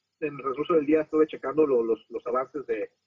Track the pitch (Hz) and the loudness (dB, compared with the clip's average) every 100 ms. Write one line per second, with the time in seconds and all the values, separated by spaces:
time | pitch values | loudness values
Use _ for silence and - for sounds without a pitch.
0 | _ _ 156 143 131 131 147 165 143 156 | _ _ -8 -6 -6 -4 0 2 4 2
1 | 151 156 156 127 131 147 151 123 113 110 | 2 2 2 -2 -4 2 2 2 2 -2
2 | - 113 - 123 131 147 123 110 98 _ | -4 -10 -4 -4 -4 -6 -6 -6 -6 _